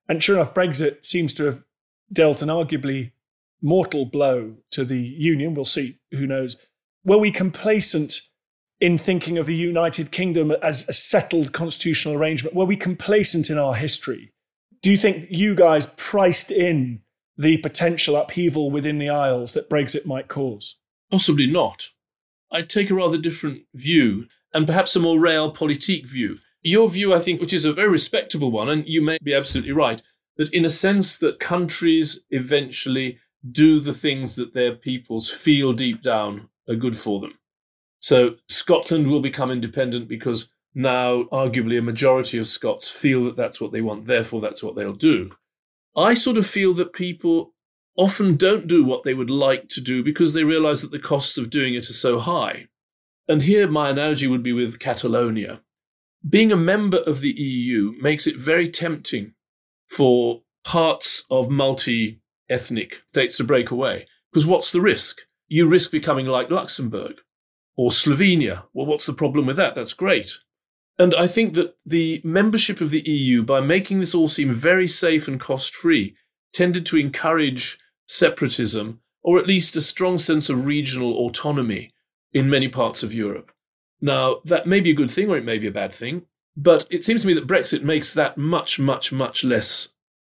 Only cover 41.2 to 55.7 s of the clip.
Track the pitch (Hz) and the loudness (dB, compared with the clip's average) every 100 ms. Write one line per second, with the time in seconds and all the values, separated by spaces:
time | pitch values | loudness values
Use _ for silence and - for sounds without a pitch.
41.2 | 120 135 131 123 113 117 117 117 135 131 | -2 -2 0 0 0 -2 -2 0 2 2
42.2 | 127 117 110 - 117 - - - 143 131 | 2 -4 -4 -4 -4 -4 -6 -2 2 2
43.2 | 123 120 113 - 107 107 113 104 110 120 | 0 -2 -6 -6 -8 -4 -4 -6 -2 -2
44.2 | 113 113 107 - 107 104 101 101 151 110 | -2 -4 -6 -8 -10 -8 -8 0 2 2
45.2 | 87 - _ _ _ _ _ 156 196 240 | 0 -14 _ _ _ _ _ 0 2 2
46.2 | 254 220 190 202 190 175 175 - 180 170 | 2 0 0 0 0 0 -2 -6 -8 -4
47.2 | 175 165 - _ _ _ _ - 190 - | 0 0 -2 _ _ _ _ 0 2 2
48.2 | 196 151 185 220 160 170 131 127 143 131 | 2 4 2 2 2 4 4 0 -2 -4
49.2 | 123 139 135 135 - - 123 127 131 147 | -2 0 2 0 -2 -8 -4 -2 -2 2
50.2 | 165 160 151 160 156 147 147 147 - 143 | 2 2 2 2 2 0 -4 -8 -4 -2
51.2 | - - 117 143 131 120 - - 131 120 | -2 -4 -4 -2 -2 -4 -6 -2 0 0
52.2 | 117 175 107 - - _ _ _ _ _ | 0 -2 -2 -6 -14 _ _ _ _ _
53.2 | - 156 143 208 185 151 143 139 151 139 | 0 2 4 4 4 2 0 0 0 0
54.2 | 135 127 123 120 117 117 131 120 120 117 | 0 0 -2 -2 -2 -4 -6 -4 0 0
55.2 | 120 110 98 101 _ | 0 -2 -6 -12 _